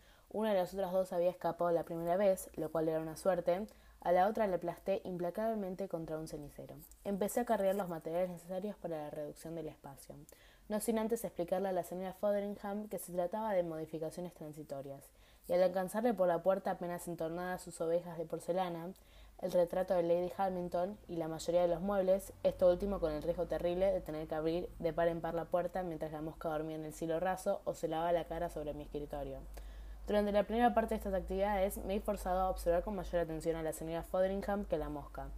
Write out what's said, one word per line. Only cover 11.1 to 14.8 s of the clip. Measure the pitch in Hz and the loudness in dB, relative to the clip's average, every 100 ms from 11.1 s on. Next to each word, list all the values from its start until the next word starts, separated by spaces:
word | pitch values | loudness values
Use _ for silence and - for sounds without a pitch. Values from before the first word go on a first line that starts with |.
| 226 | 0
explicarle | 175 - 170 185 196 | -2 -4 0 0 2
a | |
la | 180 | 0
señora | 170 180 190 | -2 -4 -6
Fotheringham | - 208 202 202 202 208 208 214 | -2 2 2 0 -6 -6 -6 -4
que | 180 | -8
se | - | -6
trataba | 180 175 214 220 | -2 0 0 0
de | 190 | 2
modificaciones | 170 156 156 160 156 175 175 | 2 -2 -6 -4 -6 -6 -10
transitorias, | - 151 151 151 139 | -10 -12 -12 -10 -8